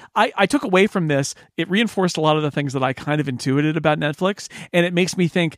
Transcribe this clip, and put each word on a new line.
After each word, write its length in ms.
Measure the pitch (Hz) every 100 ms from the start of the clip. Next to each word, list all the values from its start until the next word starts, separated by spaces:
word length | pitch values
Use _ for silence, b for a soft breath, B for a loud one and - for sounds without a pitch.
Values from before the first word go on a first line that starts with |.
| B -
I, 180 | 233 -
I 100 | 196
took 200 | 285 233
away 200 | 185 208
from 220 | 202 156
this, 260 | 139 135 - b -
it 140 | 165
reinforced 480 | 190 226 - 180 -
a 40 |
lot 140 | 156 156
of 80 |
the 80 | 151
things 220 | 147 143
that 100 | 131
I 80 | 131
kind 300 | 131 - 151
of 80 | 143
intuited 480 | 123 135 139 151 160
about 220 | 151 151
Netflix, 500 | 147 147 185 208 - B 170
and 120 | 175 175
it 80 |
makes 220 | 175 180 -
me 140 | 170
think, 260 | 185 165